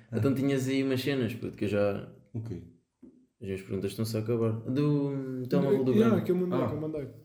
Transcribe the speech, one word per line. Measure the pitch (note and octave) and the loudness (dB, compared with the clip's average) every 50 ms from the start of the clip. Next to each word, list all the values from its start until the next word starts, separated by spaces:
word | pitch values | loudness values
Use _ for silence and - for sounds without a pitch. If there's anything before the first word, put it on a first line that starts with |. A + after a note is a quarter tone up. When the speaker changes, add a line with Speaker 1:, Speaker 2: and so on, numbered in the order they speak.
| - - A#2+ | -14 -8 -4
Speaker 1:
Então | A2 A2 C#3 B2+ | 0 0 0 2
tinhas | C3 C3+ C#3 C#3 C3 B2+ | 2 0 0 0 0 0
aí | C3 C3+ C3+ | 0 0 0
umas | C3+ C3+ C3 B2 | 0 0 0 0
cenas, | C3 C#3+ C#3 C3 A#2 G2+ - | 0 -2 -2 0 -2 -2 -4
puto, | - G#2+ F#2 - | -6 -8 -10 -6
que | - G#2+ | -4 -2
eu | G2 | 0
já | G#2 G#2 G2+ G2+ G2+ G#2 - - - - - _ | 2 2 2 2 0 -2 -8 -12 -16 -20 -20 _
Speaker 2:
O | - A2+ | -10 -10
quê? | A2 A#2 F#2 E2+ E2+ - - _ _ _ _ _ - - - _ _ _ _ _ | -8 -8 -10 -10 -12 -16 -20 _ _ _ _ _ -20 -20 -20 _ _ _ _ _
Speaker 1:
as | - | -8
minhas | F#2+ F#2+ - | -8 -8 -8
perguntas | - - G#2+ F#2+ F#2+ G2 | -6 -6 -4 -4 -4 -4
estão-se | - - A2 A2 A2+ | -2 -4 -4 -2 -2
a | A2 | -2
acabar. | A2 A2+ A#2+ A2+ A2+ A2+ A2 A2+ - C3 | -2 0 0 2 2 0 0 -2 -4 -2
Do, | C3 C#3+ D3 D3 D3 C#3+ C#3+ C#3 | 0 2 2 2 2 2 0 0
hum, | C#3 C3+ C3 C3 C3 B2+ B2 B2+ | -2 -4 -6 -6 -6 -6 -2 2
telemóvel | C#3+ C#3 C#3 C#3 C3+ C3+ B2 | 2 4 4 4 4 4 4
do | B2+ | 4
Speaker 3:
Yeah, | A#2+ G#3 A3+ A3+ G3+ | 6 6 6 6 6
Speaker 1:
Bruno. | F3 - | 4 2
Speaker 3:
que | - | 2
eu | F3 | 2
mandei, | F3+ F3+ F3 F3 - | 2 2 0 0 0
Speaker 2:
Ah. | B2+ A2+ | 0 0
Speaker 3:
que | D3+ | -2
eu | D3+ | -4
mandei. | D#3 D#3 D#3 D3 C3+ A#2 - - | -4 -6 -6 -6 -8 -10 -12 -18